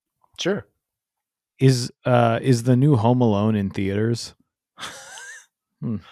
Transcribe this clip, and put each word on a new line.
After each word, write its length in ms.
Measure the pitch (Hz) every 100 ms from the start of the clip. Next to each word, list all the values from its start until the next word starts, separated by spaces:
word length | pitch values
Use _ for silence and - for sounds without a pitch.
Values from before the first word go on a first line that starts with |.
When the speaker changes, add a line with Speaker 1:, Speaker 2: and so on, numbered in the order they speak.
| _ _ _ -
Speaker 1:
Sure. 260 | 170 202 - _ _ _ _ _ _ _ _ -
Speaker 2:
Is, 320 | 135 127 123 _
uh, 360 | 135 120 117 113
is 220 | 135 120
the 100 | 120 123
new 200 | 143 127
Home 240 | 113 123
Alone 340 | 120 101 107 107
in 140 | 98
theaters? 640 | 98 95 101 113 117 - - _ _ _ -
Speaker 1:
<laughs> 60 | - - - - - - _ _ _ -
Speaker 2:
Hmm. 160 | 127 104 -